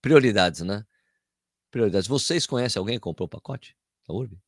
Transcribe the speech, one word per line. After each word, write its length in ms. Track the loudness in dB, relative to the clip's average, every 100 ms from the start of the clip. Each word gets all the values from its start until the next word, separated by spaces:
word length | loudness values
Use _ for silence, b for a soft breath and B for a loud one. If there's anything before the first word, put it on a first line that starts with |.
Prioridades, 580 | 6 6 6 4 2 0
né? 240 | -8 -8 -10 _ _ _ _ _ _ _ _
Prioridades. 340 | 0 2 2 0
Vocês 400 | -2 0 -2 -2
conhecem 320 | -2 -2 -4
alguém 180 | -4 -6
que 40 |
comprou 260 | -8 -8 -8
o 20 |
pacote 480 | -10 -12 -14 -14 _ _ _ -10
da 60 |
Urb? 260 | -8 -8 -14